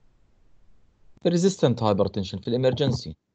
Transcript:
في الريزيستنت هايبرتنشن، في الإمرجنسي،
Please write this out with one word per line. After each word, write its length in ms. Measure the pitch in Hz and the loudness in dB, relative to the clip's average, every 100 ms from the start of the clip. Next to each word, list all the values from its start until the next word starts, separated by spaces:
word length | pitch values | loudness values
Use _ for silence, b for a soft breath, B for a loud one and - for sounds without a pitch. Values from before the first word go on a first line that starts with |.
| _ _ _ _ _ - _ - _ _ - - | _ _ _ _ _ -20 _ -20 _ _ -20 -4
في 40 | - | 0
الريزيستنت 580 | 170 190 - 143 110 | 2 2 2 0 2
هايبرتنشن، 540 | 110 98 98 104 95 95 | 2 2 0 -2 -6 -8
في 100 | - | -4
الإمرجنسي، 680 | 120 131 127 139 127 - - _ | 0 0 0 0 -2 -6 -16 _